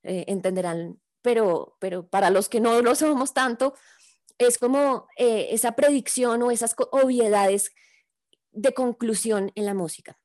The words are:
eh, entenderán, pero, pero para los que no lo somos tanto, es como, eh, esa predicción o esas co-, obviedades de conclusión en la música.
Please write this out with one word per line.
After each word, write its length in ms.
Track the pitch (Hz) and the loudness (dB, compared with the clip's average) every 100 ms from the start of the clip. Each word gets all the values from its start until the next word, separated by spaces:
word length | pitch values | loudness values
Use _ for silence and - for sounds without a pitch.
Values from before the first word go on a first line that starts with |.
eh, 220 | - 185 - | -8 -8 -6
entenderán, 720 | 196 190 185 180 165 170 - _ _ | -4 -2 -2 -4 -6 -8 -14 _ _
pero, 520 | 247 226 208 165 - _ | -2 2 2 0 -4 _
pero 280 | 190 180 175 | -8 -8 -4
para 220 | 196 190 | 0 2
los 180 | 196 - | 2 0
que 120 | 233 | 0
no 240 | 226 233 | 2 4
lo 100 | 240 | 2
somos 400 | 254 302 277 269 | 2 0 0 -2
tanto, 400 | - 254 240 269 - _ _ _ _ _ _ | -2 -2 -2 -4 -4 _ _ _ _ _ _
es 220 | 240 240 | 2 2
como, 480 | 247 269 285 254 - - | 0 2 2 0 -6 0
eh, 300 | 240 220 - | 0 0 -2
esa 220 | 226 240 | -2 -2
predicción 720 | 233 294 277 - - 247 233 | 2 2 2 -2 -2 0 0
o 80 | 240 | 0
esas 240 | 233 226 | 0 -4
co-, 140 | - 247 | -4 -2
obviedades 800 | 269 262 247 220 202 196 202 - _ _ _ _ _ _ _ _ | 2 2 4 2 4 2 0 -4 _ _ _ _ _ _ _ _
de 200 | 214 254 | -2 -2
conclusión 760 | 254 247 233 226 208 233 208 196 | 0 -4 -4 -4 -4 -2 -2 -4
en 100 | - | -6
la 80 | 202 | -6
música. 460 | 196 165 - - - | -4 -6 -10 -18 -20